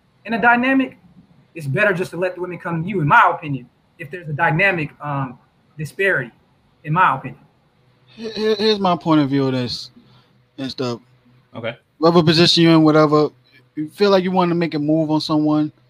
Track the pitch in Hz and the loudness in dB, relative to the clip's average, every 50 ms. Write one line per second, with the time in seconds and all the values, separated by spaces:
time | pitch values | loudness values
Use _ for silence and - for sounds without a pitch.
0 | _ _ _ _ - 208 233 214 226 240 240 240 247 269 277 269 262 - - _ | _ _ _ _ -10 -8 -4 0 2 2 2 2 2 0 0 0 -2 -4 -8 _
1 | _ _ _ - _ _ _ _ _ _ - 160 147 135 131 196 214 208 180 170 | _ _ _ -20 _ _ _ _ _ _ -18 -12 -8 -4 -2 0 0 0 0 -2
2 | 185 - 175 170 185 185 180 180 180 180 175 175 - 175 170 160 165 196 208 180 | -4 -8 -6 -6 -6 -6 -6 -8 -10 -10 -10 -10 -8 -6 -6 -6 -6 -6 -4 -4
3 | 147 151 220 233 202 175 170 170 165 147 135 123 123 - _ _ _ _ _ - | 0 4 4 4 4 4 0 -2 -6 -8 -10 -10 -10 -16 _ _ _ _ _ -20
4 | 160 - 185 180 165 156 147 156 170 160 156 170 196 196 185 165 147 - - - | -18 -16 -16 -14 -12 -10 -4 -2 -2 0 0 2 0 0 0 -2 -6 -8 -10 -12
5 | 147 147 139 139 135 120 131 - _ _ _ _ _ _ _ 147 156 - - - | -10 -8 -6 -6 -6 -8 -10 -16 _ _ _ _ _ _ _ -14 -12 -10 -6 -2
6 | 196 190 170 139 123 113 - _ _ _ _ _ _ _ _ _ - 151 156 185 | 0 0 0 -2 -4 -8 -14 _ _ _ _ _ _ _ _ _ -8 -4 0 2
7 | 185 147 135 139 - 127 - - _ _ _ _ _ _ _ _ _ _ _ _ | 2 2 0 -2 -6 -12 -16 -18 _ _ _ _ _ _ _ _ _ _ _ _
8 | _ _ _ 220 226 220 - 208 214 220 214 196 214 220 214 196 196 180 175 - | _ _ _ -14 -14 -10 -6 -4 -2 -2 0 0 0 0 0 2 0 0 0 0
9 | - 165 156 151 143 131 139 139 135 131 131 127 127 113 - - - - _ - | 0 2 2 2 2 2 0 0 0 0 0 -2 -4 -6 -8 -10 -14 -16 _ -20
10 | _ _ _ _ _ _ _ _ _ _ _ - 135 127 - - 131 123 120 107 | _ _ _ _ _ _ _ _ _ _ _ -12 -12 -10 -6 -6 -6 -6 -6 -8
11 | - _ _ _ _ _ _ _ _ _ - 110 113 113 117 - _ _ _ - | -12 _ _ _ _ _ _ _ _ _ -14 -12 -10 -10 -10 -12 _ _ _ 0
12 | 156 170 170 175 156 170 160 165 175 165 - 165 165 165 165 160 156 151 151 156 | 2 4 4 4 4 4 4 4 2 2 4 4 4 4 6 6 6 4 4 4
13 | 156 147 151 151 151 135 - _ _ _ _ _ _ _ _ 151 151 156 - - | 4 4 4 2 2 0 -4 _ _ _ _ _ _ _ _ -12 -12 -10 -4 0
14 | 202 202 196 190 180 190 185 185 175 175 170 170 170 156 156 151 147 151 156 160 | 2 2 2 2 2 0 0 0 0 0 0 -2 -2 -2 -4 -4 -2 0 0 0
15 | 156 151 156 156 - - 160 151 151 151 151 151 151 151 - _ _ _ | 0 0 -2 -2 -2 -2 -2 0 0 0 0 0 -2 -4 -6 _ _ _